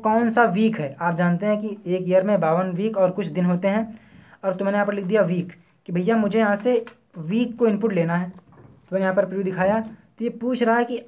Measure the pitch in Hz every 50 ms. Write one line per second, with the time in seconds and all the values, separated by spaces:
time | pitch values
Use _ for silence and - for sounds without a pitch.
0 | - 214 214 226 240 226 - 233 240 220 175 196 220 220 - - 151 135 - -
1 | 170 170 170 165 175 175 175 175 202 214 214 208 208 214 202 - - 170 180 185
2 | 180 175 180 185 185 208 208 190 165 156 160 175 190 185 180 175 202 226 220 196
3 | 190 180 185 - 202 165 147 180 180 175 180 175 185 196 196 220 226 220 - -
4 | - - - - - - - - - 196 185 185 202 196 202 208 202 202 202 202
5 | 202 180 214 214 196 165 180 175 175 - - - _ _ _ _ _ - 180 175
6 | 180 185 226 226 214 202 185 226 226 208 202 202 214 247 247 - 226 - - _
7 | _ _ _ 180 156 156 196 226 247 247 233 - 247 220 202 208 214 220 196 175
8 | 165 165 170 175 180 180 185 - - _ - - - - - _ _ _ 180 190
9 | 190 185 185 202 196 190 185 190 202 190 185 170 185 190 208 226 220 - - -
10 | _ _ _ - 226 240 - 226 233 247 254 240 240 226 226 240 240 240 254 233
11 | -